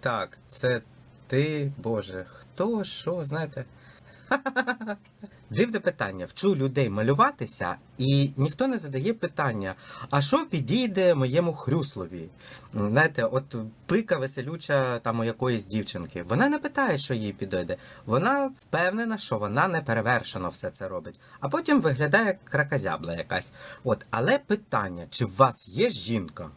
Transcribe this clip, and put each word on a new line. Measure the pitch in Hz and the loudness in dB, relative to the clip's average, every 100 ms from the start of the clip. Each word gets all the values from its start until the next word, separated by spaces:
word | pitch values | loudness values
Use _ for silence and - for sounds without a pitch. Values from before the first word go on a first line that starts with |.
| 135 | -2
Так, | 117 90 - - | -2 -4 -10 -8
це | - 127 120 - - - - - | -2 0 -2 -4 -20 -20 -20 -2
ти, | 131 151 151 143 139 | 0 0 0 -4 -4
Боже, | 113 113 98 92 92 | -4 -4 -4 -10 -12
хто, | - - - 196 226 | -18 -20 -4 -2 -2
що, | 190 - - 180 143 | -4 -6 -4 -4 -4
знаєте? | 151 156 139 123 - - - - - - | -4 -6 -8 -12 -16 -20 -20 -20 -20 -2
<laughs> | 269 269 262 254 254 220 208 - _ 214 - - | -2 0 -2 -2 -4 -6 -10 -10 _ -20 -20 -6
Дивне | 113 233 226 | 0 2 2
питання. | - 170 101 95 87 | -2 0 -4 -4 -6
Вчу | - 196 180 | 0 2 4
людей | 135 127 127 | 2 2 0
малюватися, | 98 113 143 254 285 110 - 90 - - - | 2 2 4 4 2 -4 -2 -2 -4 -10 -4
і | 127 139 139 - | 2 4 4 2
ніхто | 151 - 269 | 0 2 0
не | 240 | 2
задає | 156 135 165 | 0 0 -2
питання, | 226 170 - 143 110 98 95 - - - | -2 -4 -2 -2 0 -4 -8 -14 -16 -2
«А | 143 | 2
що | 139 285 311 | 4 4 2
підійде | 170 127 208 247 190 185 156 | -2 0 2 2 4 4 6
моєму | 131 143 175 | 4 4 2
хрюслові?» | 143 - 151 - - 90 90 80 - - - - 110 | 0 0 2 4 2 -4 -8 -12 -16 -20 -20 -10 -2
М, | 104 | 2
знаєте, | 117 156 139 | 4 4 2
от | 113 131 139 120 110 - - | 0 0 -4 -10 -10 -14 0
пика | 185 220 165 | 0 2 0
веселюча | 135 139 131 165 - 139 127 120 | 0 -4 -6 -8 0 2 2 0
там | 120 117 | -2 0
у | |
якоїсь | 113 113 127 117 98 | 0 0 0 0 0
дівчинки. | 110 98 95 85 87 | -2 -2 -4 -6 -8
Вона | 87 120 269 | 0 2 4
не | 294 | 2
питає, | 294 - 269 147 | -2 0 2 2
що | - | 0
їй | 123 107 | -2 -2
підійде. | 98 95 92 87 90 - - - | -4 -4 -4 -2 -6 -8 -16 0
Вона | 117 202 277 269 269 | 2 2 2 0 -4
впевнена, | - 165 180 208 233 214 | -4 0 0 0 -4 -4
що | - 110 | -2 -2
вона | 104 110 180 | -2 0 0
не | 170 | 0
перевершено | 143 113 107 120 - 101 90 | 0 0 2 0 0 -6 -2
все | - 92 | -2 -2
це | - 95 | -4 -4
робить. | 92 82 - - - | -8 -10 -18 -20 -10
А | 139 | -4
потім | 302 330 285 | -4 2 2
виглядає | 160 127 147 196 220 | 2 0 2 2 2
як | 190 | -2
кракозябла | - 143 143 143 92 78 82 82 | -4 -2 0 0 0 -4 -6 -6
якась. | - 92 - - - - | -4 -4 -4 -8 -18 -8
От, | 127 - - | -2 -2 -2
але | 110 135 277 | -2 2 2
питання, | - 208 - 120 98 90 85 | 0 -4 0 -2 -2 -6 -6
чи | - 110 | -2 -2
в | 92 | 4
вас | 131 117 - | 4 4 -4
є | 98 240 | 0 0
жінка? | 208 107 113 85 - 82 | 0 -2 -2 -4 -10 -14